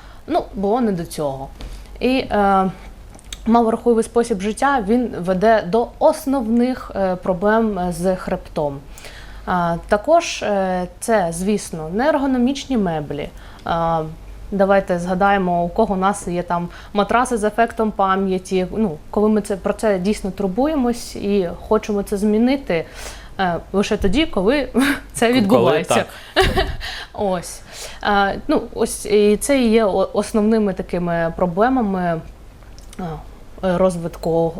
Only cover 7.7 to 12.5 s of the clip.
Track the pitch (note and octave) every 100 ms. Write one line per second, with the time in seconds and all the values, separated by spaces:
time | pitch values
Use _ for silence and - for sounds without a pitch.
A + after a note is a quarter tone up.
7.7 | F#3+ F3+ E3 F#3 F#3 - F3+ - - D3
8.7 | C#3 - - - - - - - F3+ E3+
9.7 | E3+ - G#3 C#4 E4+ E4+ - G#3+ G3 F#3+
10.7 | F3+ F3+ - - A3 E3+ E3 F#3+ G3+ -
11.7 | E3 D#3 G3 C#4+ D4+ C#4 B3+ A#3+